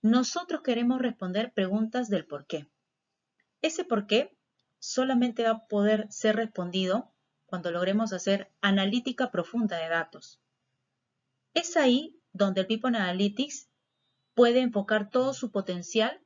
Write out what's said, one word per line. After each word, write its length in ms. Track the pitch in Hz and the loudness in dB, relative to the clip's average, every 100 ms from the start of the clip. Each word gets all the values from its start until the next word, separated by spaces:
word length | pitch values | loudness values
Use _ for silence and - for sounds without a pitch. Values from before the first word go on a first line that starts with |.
Nosotros 600 | 214 247 247 349 349 320 | 4 2 2 -4 -6 -6
queremos 360 | - 233 240 254 | -2 0 2 0
responder 540 | 247 233 185 185 247 | -2 -4 -4 -4 -4
preguntas 560 | - 190 208 220 247 233 | -2 -2 0 -2 -2 -2
del 160 | 196 - | -2 -4
por 220 | 143 151 | -12 -8
qué. 200 | 151 147 _ _ _ _ _ _ _ _ _ | -10 -10 _ _ _ _ _ _ _ _ _
Ese 240 | 320 311 359 | -4 -2 -2
por 220 | 214 208 | -2 2
qué 280 | 220 - _ _ _ _ _ | 0 0 _ _ _ _ _
solamente 640 | - - 262 247 247 226 | -6 -2 2 2 2 0
va 80 | 226 | 0
a 160 | 226 _ | 0 _
poder 440 | 208 208 214 214 | 0 4 2 0
ser 260 | - 220 214 | -2 0 2
respondido 760 | 226 - 175 185 185 202 - _ _ _ _ | -2 -4 -4 -2 0 0 -2 _ _ _ _
cuando 240 | 180 175 | -6 -4
logremos 440 | 170 180 202 226 | -2 0 0 0
hacer 380 | 185 - 196 - _ | -2 0 0 -2 _
analítica 680 | 202 196 196 240 254 247 254 | 0 2 2 -2 -4 -4 -4
profunda 480 | - 165 240 214 170 | -2 -4 -2 -2 -2
de 120 | 165 | -4
datos. 520 | 165 160 151 - - _ _ _ _ _ _ _ _ _ _ _ | -4 -4 -12 -20 -20 _ _ _ _ _ _ _ _ _ _ _
Es 240 | 330 339 339 | -4 0 4
ahí 420 | 269 247 320 - _ | 4 4 0 -16 _
donde 280 | 185 202 185 | 0 0 2
el 60 | 190 | -2
People 300 | 220 247 233 | -2 0 0
Analytics 720 | 185 185 202 208 285 - - _ _ _ _ _ _ | 0 0 0 0 -6 -6 -18 _ _ _ _ _ _
puede 280 | - 240 247 | 4 6 6
enfocar 500 | 254 214 196 214 202 | 2 -2 0 0 0
todo 240 | 254 262 262 | 0 0 -2
su 160 | 233 | -4
potencial 680 | 196 190 180 175 220 220 320 | -4 -4 -8 -4 0 0 -2